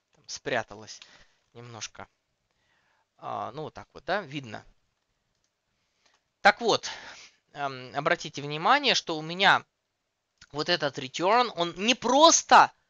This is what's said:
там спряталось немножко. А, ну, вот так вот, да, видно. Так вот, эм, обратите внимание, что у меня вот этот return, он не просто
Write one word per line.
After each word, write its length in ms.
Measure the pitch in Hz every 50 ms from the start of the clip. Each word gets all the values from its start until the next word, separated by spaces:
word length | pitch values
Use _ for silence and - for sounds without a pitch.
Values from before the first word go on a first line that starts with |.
| _ _ _
там 120 | _ _ -
спряталось 720 | - - - 143 139 117 110 - 101 104 107 101 - - - - - - - _ _ _ _ _ _
немножко. 540 | 117 120 120 117 110 107 - - - 98 - _ _ _ _ _ _ _ _ _ _ _ _ _ _ _ _ _ _ _ _ _ _
А, 320 | 165 - 117 110 104 107 113
ну, 100 | 143 156
вот 120 | 123 -
так 140 | - 101 _ -
вот, 120 | - -
да, 180 | - 170 208 196
видно. 420 | 135 139 156 139 117 104 110 110 _ _ _ _ _ _ _ _ _ _ _ _ _ _ _ _ _ _ _ _ _ _ _ _ _ _ _ _ _ _ _ _ _ _ _
Так 200 | - 196 208 -
вот, 280 | 233 220 160 127 - - - - - - - - - - _ _ _ _ -
эм, 380 | 151 143 139 135 127 127 127 110
обратите 460 | 139 143 165 175 170 - 165 - - 139
внимание, 520 | 143 147 151 165 202 254 285 294 247 190
что 240 | - - - 170 156
у 40 | 156
меня 420 | 156 170 180 196 185 147 120 - _ _ _ _ _ _ _ _ _ _ _ _ _ _ _ - _ -
вот 160 | 143 151 165
этот 300 | 175 165 156 143 127 -
return, 520 | 131 127 - - 160 185 214 247 247 220 -
он 180 | 160 175 175 160
не 180 | 165 196 226 254
просто 800 | - - 226 247 277 311 330 - - - - 254 214 156 - - _ _